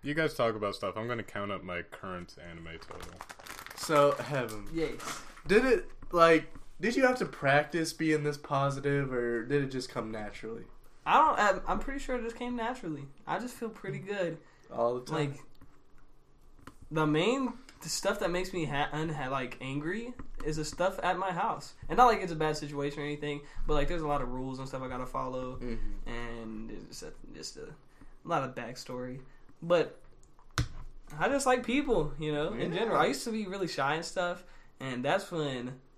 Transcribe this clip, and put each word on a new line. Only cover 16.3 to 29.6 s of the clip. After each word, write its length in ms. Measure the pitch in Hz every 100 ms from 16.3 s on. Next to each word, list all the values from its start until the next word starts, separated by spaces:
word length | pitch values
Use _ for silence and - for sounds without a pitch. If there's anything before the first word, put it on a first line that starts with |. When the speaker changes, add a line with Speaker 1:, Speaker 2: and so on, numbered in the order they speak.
| - - - - - -
Speaker 3:
the 140 | 156 156
main, 460 | 151 190 269 254 - - -
the 80 | 160
stuff 300 | - 190 220
that 100 | 185
makes 200 | 180 190
me 140 | 185 151
ha-, 240 | 143 143
unha-, 360 | 147 160 147 131
like, 280 | 135 123 -
angry 520 | 131 139 151 202 240 247 - - -
is 120 | 156
the 80 | 151
stuff 340 | - 180 196
at 140 | 175 180
my 140 | 190
house. 420 | 175 220 147 - - -
And 100 | 170
not 100 | 247
like 140 | 214
it's 100 | 185
a 20 | 160
bad 220 | 156 151
situation 440 | 143 143 143 151
or 40 | 147
anything, 360 | 147 147 143 - - -
but, 100 | 147
like, 120 | 143
there's 140 | 170
a 60 | 151
lot 140 | 143
of 80 | 123
rules 300 | 127 131 131
and 80 | 131
stuff 140 | 131
I 60 | 127
gotta 160 | 127 127
follow, 500 | 135 131 127 127 127
Speaker 2:
Mm-hmm. 480 | 123 113 - - -
Speaker 3:
and 640 | 117 117 117 113 110 113
it's 140 | 110 -
just 160 | -
a, 80 | 78 - -
just 240 | - - -
a, 60 | 73
a 600 | 156 - - - - -
lot 160 | 165
of 120 | 131 123
backstory. 640 | 117 123 - 127 127 131 135 - - -